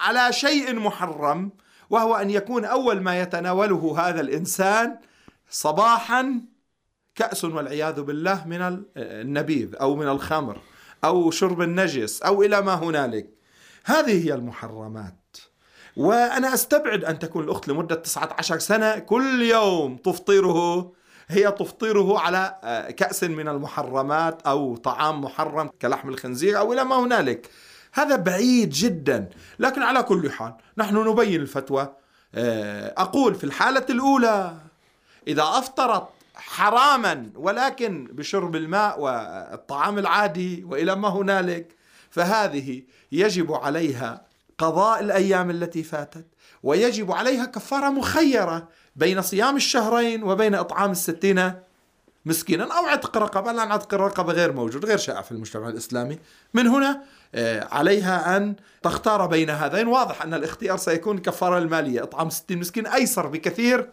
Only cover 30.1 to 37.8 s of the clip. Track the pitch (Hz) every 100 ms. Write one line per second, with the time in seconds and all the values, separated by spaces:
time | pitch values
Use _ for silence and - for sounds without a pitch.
30.1 | 190 139 - 113 - _ - 208 208 220
31.1 | 214 220 160 135 139 131 135 139 - _
32.1 | _ _ 113 120 113 104 104 104 - 190
33.1 | 269 240 185 143 - 226 269 262 247 277
34.1 | 269 233 208 180 165 156 _ _ _ _
35.1 | _ - 147 156 240 254 - 254 196 -
36.1 | _ _ - - - 202 240 285 254 196
37.1 | 147 110 110 175 226 269 254